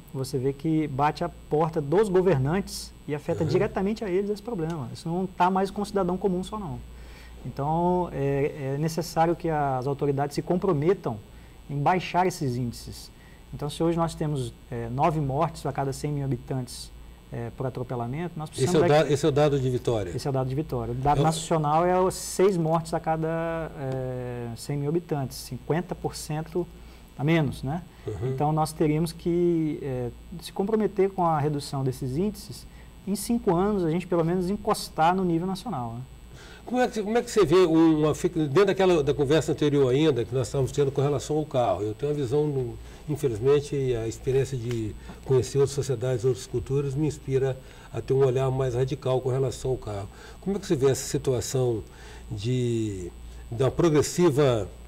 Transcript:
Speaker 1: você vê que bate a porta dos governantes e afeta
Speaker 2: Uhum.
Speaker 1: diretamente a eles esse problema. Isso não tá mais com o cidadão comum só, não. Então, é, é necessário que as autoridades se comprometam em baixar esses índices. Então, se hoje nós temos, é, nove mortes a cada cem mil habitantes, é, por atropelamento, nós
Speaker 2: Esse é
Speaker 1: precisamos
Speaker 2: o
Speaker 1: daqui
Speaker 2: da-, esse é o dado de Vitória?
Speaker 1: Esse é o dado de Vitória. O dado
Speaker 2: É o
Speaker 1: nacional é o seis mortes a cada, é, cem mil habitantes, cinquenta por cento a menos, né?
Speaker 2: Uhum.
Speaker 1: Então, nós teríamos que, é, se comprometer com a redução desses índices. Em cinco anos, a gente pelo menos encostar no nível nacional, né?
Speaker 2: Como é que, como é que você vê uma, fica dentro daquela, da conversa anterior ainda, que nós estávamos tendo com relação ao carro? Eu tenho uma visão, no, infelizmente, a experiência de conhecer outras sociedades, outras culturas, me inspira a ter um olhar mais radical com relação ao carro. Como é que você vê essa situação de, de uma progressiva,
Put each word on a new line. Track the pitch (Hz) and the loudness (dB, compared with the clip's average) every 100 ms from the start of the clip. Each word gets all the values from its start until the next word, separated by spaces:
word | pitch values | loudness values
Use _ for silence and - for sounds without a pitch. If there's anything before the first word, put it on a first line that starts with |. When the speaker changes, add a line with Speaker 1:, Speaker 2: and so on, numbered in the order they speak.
| - | -10
Speaker 1:
você | 135 127 139 | -8 -4 -2
vê | 131 | -2
que | 139 160 156 151 | -2 0 0 0
bate | 135 147 151 | 0 0 0
a | 170 | -6
porta | - - 151 160 160 | -8 -2 0 2 0
dos | 139 170 220 | 2 2 4
governantes | 180 185 147 131 185 190 - - - - | 4 4 4 2 0 -2 -8 -12 -14 -8
e | |
afeta | 143 - 165 | -6 -4 -2
Speaker 2:
Uhum. | 165 | 2
Speaker 1:
diretamente | 180 208 226 190 220 | 2 2 0 -2 -2
a | 220 | -2
eles | 180 202 | 0 0
esse | 202 | -4
problema. | - 220 160 165 120 | -4 -4 -4 -4 -8
Isso | 123 165 | -8 -6
não | 175 185 | -4 -4
tá | - 240 | 2 2
mais | 185 190 | 4 0
com | 202 | -2
o | 202 | -2
cidadão | 196 180 185 | 0 0 0
comum | 202 180 | 0 -2
só, | 190 214 | -4 -8
não. | 180 123 - - - - - - 135 | -8 -10 -12 -16 -18 -18 -18 -14 -12
Então, | - 143 160 175 180 175 | -4 -2 2 2 2 0
é, | 143 139 139 147 151 135 | -2 0 0 0 -2 -6
é | 139 | -2
necessário | 156 160 160 165 165 165 | -2 -2 -4 2 2 2
que | 165 | 0
as | 156 143 131 127 | 0 0 0 -2
autoridades | 139 147 135 143 | -2 0 0 -2
se | - | -4
comprometam | 156 175 190 156 156 196 147 107 - - - - - | -2 0 2 2 2 2 -2 -8 -12 -20 -20 -20 -8
em | 143 | -2
baixar | 147 185 - 170 185 | 2 2 0 0 0
esses | 180 143 120 | 0 -2 -2
índices. | 123 - - 104 - - - - - | -4 -6 -12 -14 -18 -20 -20 -20 -16
Então, | 135 147 | -8 -8
se | - | 0
hoje | 165 170 | 0 2
nós | 165 160 | 0 -2
temos, | 156 147 120 - - | -2 -2 -4 -8 -10
é, | 120 117 | -8 -6
nove | 127 175 160 | 0 2 2
mortes | 139 135 160 165 147 | 0 0 -2 -2 -6
a | |
cada | 135 139 | -2 -4
cem | 135 151 | -4 -4
mil | 147 135 | -4 -2
habitantes, | 127 - 135 123 - - - - - - | -4 -4 -6 -6 -10 -14 -16 -18 -20 -12
é, | 127 117 - | -8 -8 -6
por | 131 | -6
atropelamento, | 131 120 127 120 143 175 165 | -6 -6 -4 -4 -4 -6 -8
nós | 156 | -10
Speaker 2:
Esse | - | -2
é | |
Speaker 1:
precisamos | 131 175 170 | 2 4 6
Speaker 2:
o | |
Speaker 1:
daqui | 147 143 | 4 4
Speaker 2:
da-, | |
esse | 143 165 | 2 2
é | |
o | |
dado | 143 151 139 | 4 4 2
de | 131 | 0
Vitória? | 123 - 113 92 | 0 0 -2 -2
Speaker 1:
Esse | 123 147 | -4 -2
é | |
o | |
dado | 131 131 | -2 -2
de | 131 | -4
Vitória. | 160 127 113 | -4 -4 -4
O | 123 | -2
dado | 139 143 | 0 2
Speaker 2:
É | |
o | |
Speaker 1:
nacional | 151 160 - 165 147 156 180 | 2 0 0 0 2 2 4
é | 180 | 4
o | 185 | 2
seis | - - - 190 180 | 0 -8 2 4 4
mortes | 156 165 160 | 2 0 0
a | 160 | -4
cada, | 160 160 160 165 165 165 156 160 | -2 -2 0 -2 -2 -4 -6 -6
é, | 135 131 127 127 123 123 120 117 | -6 -4 -4 -6 -6 -8 -8 -10
cem | - 143 | -6 -4
mil | 143 | 0
habitantes, | 170 170 147 131 - | -2 -2 -4 -4 -8
cinquenta | - 127 - 147 175 - | -12 -12 -2 -2 -2 -6
por | 143 | -6
cento | - - 151 160 180 175 - - - - - | -8 -6 -6 -4 -4 -6 -10 -20 -20 -20 -4
a | |
menos, | 139 165 139 - | 2 4 2 -2
né? | 131 165 - - - | -6 -6 -8 -14 -10
Speaker 2:
Uhum. | 101 123 | -6 -4
Speaker 1:
Então, | 131 147 | 0 0
nós | 156 156 | 2 -2
teríamos | - 156 151 165 | 0 2 2 0
que, | - 180 170 175 170 156 147 | -2 -2 2 4 2 0 -2
é, | 143 127 123 - - 170 | -4 -4 -6 -8 -14 -12
se | - | -12
comprometer | - 196 220 202 202 196 | -4 4 6 6 4 2
com | 190 170 | 4 2
a | 156 | 4
redução | 143 143 - 139 131 | 2 0 -2 -2 -2
desses | 127 135 135 | -2 -4 0
índices. | 208 202 - - - - - - - | -2 -2 -12 -16 -16 -20 -20 -14 -6
Em | 202 | -4
cinco | - 233 208 170 | 0 0 2 4
anos, | 196 208 165 | 4 2 2
a | |
gente | 170 180 | 0 0
pelo | 175 160 | 2 2
menos | 185 180 | 2 0
encostar | 202 - 196 - - 196 185 | -2 0 -2 -2 2 2 4
no | |
nível | 185 165 185 | 2 0 0
nacional, | 185 247 151 117 | -6 -6 -6 -6
né? | 120 131 - - - - - - | -8 -12 -16 -18 -18 -18 -16 -4
Speaker 2:
Como | 247 | 0
é | 247 | 0
que, | 220 | 0
como | 202 233 | 0 0
é | |
que | 240 | 2
você | 214 175 | 4 6
vê | 180 180 | 8 8
uma, | 160 165 156 151 143 | 8 6 6 4 2
fica | 180 160 | 0 0
dentro | 151 143 202 | 2 4 4
daquela, | 185 190 175 | 4 4 4
da | 139 | 4
conversa | 131 131 156 139 | 2 4 4 2
anterior | 151 147 143 131 | 2 2 4 4
ainda, | 131 156 123 | 6 4 4
que | 110 | 0
nós | 127 117 | -2 -2
estávamos | 143 131 | 0 0
tendo | - 139 | 2 0
com | 135 | 2
relação | 139 139 - 151 | 0 0 0 -2
ao | 151 | 0
carro? | 131 117 90 | 2 2 2
Eu | 107 | -2
tenho | 107 143 | -4 -4
uma | 147 | -2
visão, | 127 147 151 | 0 2 2
no, | 135 120 110 - - - | 0 -4 -8 -14 -16 -6
infelizmente, | 143 139 107 127 147 143 143 131 117 | -2 0 2 4 4 4 -2 0 0
a | 113 | -2
experiência | 110 - 131 131 135 | -4 0 2 0 -2
de | 117 120 107 - - - - | -4 -4 -4 -8 -14 -16 2
conhecer | 131 113 139 | 2 2 2
outras | 135 - | 2 0
sociedades, | 135 120 127 123 | -2 -2 0 0
outras | 127 123 - | 2 0 -2
culturas, | 123 - 139 143 135 | -6 -2 -2 0 0
me | 151 | -2
inspira | - - 131 135 131 - - - | -2 -2 0 0 -2 -10 -20 -10
a | - | -10
ter | - | 0
um | 135 | 4
olhar | 135 120 131 | 4 4 0
mais | 127 131 | 0 0
radical | 120 131 120 127 131 | 0 -2 -2 0 0
com | 131 | 0
relação | 123 135 - 131 | 0 0 -2 -4
ao | 123 | -4
carro. | - 101 98 - - - | -4 -8 -10 -14 -18 -8
Como | 185 202 | -4 -4
é | |
que | - | 0
você | 160 | 2
vê | 139 | 4
essa | 135 - | 2 0
situação | 147 139 123 - 131 127 110 - - - - - | -2 0 0 0 0 0 0 -6 -16 -18 -16 -10
de, | 110 110 127 120 113 110 95 87 - - - - | -6 -2 0 0 0 -2 -4 -10 -12 -16 -16 -12
de | 113 | 0
uma | 131 | 0
progressiva, | - 175 151 135 - 175 131 143 117 90 - | 4 4 4 2 4 4 6 4 4 -2 -8